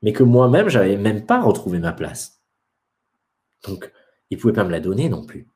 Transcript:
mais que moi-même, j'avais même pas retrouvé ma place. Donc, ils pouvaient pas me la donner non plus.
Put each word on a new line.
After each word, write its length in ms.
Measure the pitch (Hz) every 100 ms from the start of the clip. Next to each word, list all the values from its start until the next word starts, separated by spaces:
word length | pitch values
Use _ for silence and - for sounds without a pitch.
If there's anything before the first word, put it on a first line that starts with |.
mais 100 | 107
que 120 | 107
moi-même, 440 | 123 120 127 139 208
j'avais 280 | 123 95 101
même 280 | 104 107
pas 160 | - 247
retrouvé 380 | 165 98 - 87
ma 140 | 82
place. 500 | 82 78 - - _ _ _ _ _ _ _ _ _ _ _ _ _ -
Donc, 240 | 95 - _ _ _ _
ils 80 | -
pouvaient 160 | 117
pas 120 | 110
me 80 | 95
la 80 | 82
donner 280 | 80 98 151
non 160 | 92
plus. 240 | - 87 -